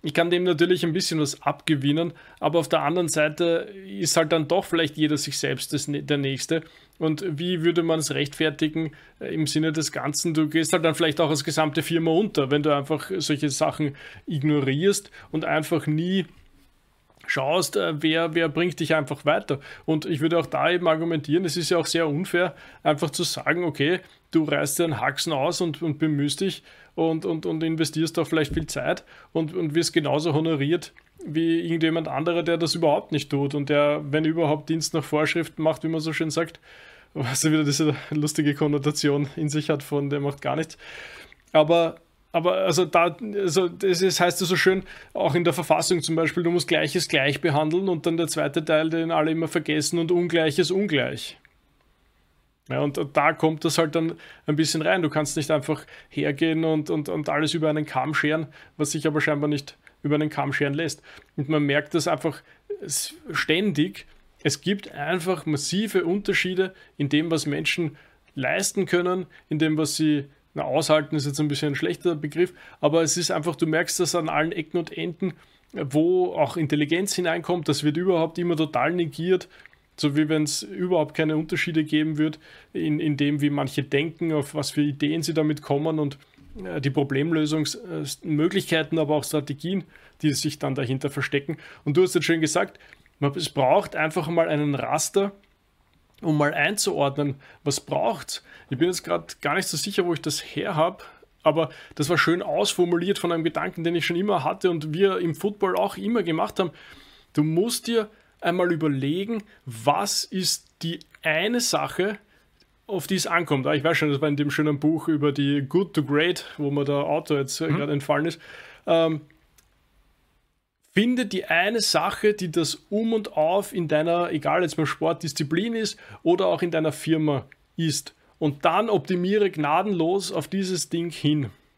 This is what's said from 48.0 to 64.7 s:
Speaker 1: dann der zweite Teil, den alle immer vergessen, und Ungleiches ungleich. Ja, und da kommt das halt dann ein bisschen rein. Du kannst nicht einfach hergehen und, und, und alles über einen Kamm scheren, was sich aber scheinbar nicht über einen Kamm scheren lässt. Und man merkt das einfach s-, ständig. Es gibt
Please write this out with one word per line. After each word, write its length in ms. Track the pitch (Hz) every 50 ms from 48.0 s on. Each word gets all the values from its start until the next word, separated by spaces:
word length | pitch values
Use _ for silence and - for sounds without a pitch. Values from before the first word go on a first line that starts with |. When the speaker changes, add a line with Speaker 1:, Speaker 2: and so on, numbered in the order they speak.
| -
Speaker 1:
dann 100 | 175 165
der 100 | 165 170
zweite 380 | 151 - 160 147 147 139 175 156
Teil, 260 | 156 160 156 160 160
den 220 | 160 165 165 165
alle 180 | 170 156 151 156
immer 180 | 160 165 165 156
vergessen, 520 | - 175 151 - 151 151 147 - - 170
und 100 | 165 165
Ungleiches 600 | 180 175 175 170 160 165 160 160 139 185 180 151
ungleich. 680 | 185 190 208 202 156 135 120 - 69 - - - - _ _ _ _ _ _ _ _ _ _ _ _ _ _ _ _ _ _ _ _ _ _ _ _ _ _ -
Ja, 120 | 131 135
und 180 | 147 147 139 - 160 139
da 200 | - 151 143 156
kommt 320 | 160 - - 160 160 156 -
das 140 | 170 143 -
halt 160 | 165 151 147
dann 200 | 165 165 165 170 - - - - - _
ein 100 | - 151
bisschen 260 | 147 160 147 - 160
rein. 200 | 156 170 185 185
Du 80 | 170 151
kannst 260 | - 156 151 143 -
nicht 140 | 156 143 -
einfach 340 | 156 147 135 - 151 147 - - - - - _
hergehen 560 | - 143 147 151 143 139 165 160 160 160 165
und, 260 | 160 160 156 151 165
und, 180 | 170 156 143 -
und 200 | 180 165 143 -
alles 260 | 151 147 156 147 165
über 160 | 165 156 156
einen 160 | 151 156 151
Kamm 280 | - - 131 131 147 151
scheren, 320 | - - 147 156 160 156 139 - - - - _
was 160 | - 151 143
sich 140 | - 160 143
aber 140 | 160 147 151
scheinbar 280 | 147 156 151 143 147 151
nicht 280 | 151 139 143 - - _ _ - _ _
über 120 | - 151 151
einen 160 | 151 151 151
Kamm 220 | - - 139 139
scheren 220 | 135 - 147 139 143
lässt. 280 | 151 165 151 - - _ - - - - _ _
Und 120 | - 139 131
man 160 | 160 151 147
merkt 300 | 143 139 147 147 - -
das 140 | 165 139 175
einfach 340 | 165 139 - 160 143 - _ _ - _ _ _ 415 381
s-, 340 | - 165 143 - - - 302 330 311 269
ständig. 760 | 165 143 - - 156 175 208 208 156 147 151 190 - - - - - - _ _ _ _
Es 180 | - 156 139 -
gibt 320 | - 175